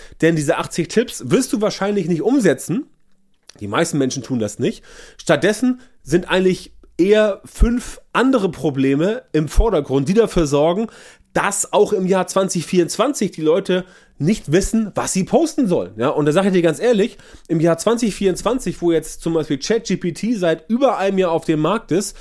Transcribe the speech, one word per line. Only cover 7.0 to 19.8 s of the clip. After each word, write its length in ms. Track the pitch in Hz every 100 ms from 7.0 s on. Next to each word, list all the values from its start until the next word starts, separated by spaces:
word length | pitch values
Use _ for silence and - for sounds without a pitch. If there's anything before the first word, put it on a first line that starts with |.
| 185 214 214 196
fünf 560 | - - 233 247 - - -
andere 360 | 180 262 262 190
Probleme 720 | 127 147 135 135 139 180 240 -
im 140 | 151 156
Vordergrund, 600 | - 226 180 156 135 139
die 60 |
dafür 320 | 202 214 185 151
sorgen, 400 | 143 156 185 226 - - - _
dass 400 | - 175 208 -
auch 180 | 185 202
im 140 | 202 185
Jahr 200 | 190 180
zwanzig 380 | 190 190 180
vierundzwanzig 680 | - 180 160 - 254 277 190
die 100 | -
Leute 420 | 151 175 - 185 180 - _ -
nicht 340 | 147 220 -
wissen, 420 | 165 - 226 208
was 180 | - 123
sie 120 | 185
posten 440 | 180 233 320 - 226
sollen. 240 | 151 90 101
Ja, 100 | 127
und 160 | 135
da 80 | 151
sage 140 | 156 196
ich 80 |
dir 80 | 185
ganz 180 | 165 143
ehrlich, 380 | 226 220 226 - - - -
im 120 | 165
Jahr 160 | 165 165
zwanzig 380 | 208 233 233
vierundzwanzig, 680 | - 196 175 202 247 185 -
wo 120 | 175
jetzt 280 | 160 160 -
zum 140 | 170
Beispiel 240 | 165 147 143
Chat 280 | - 226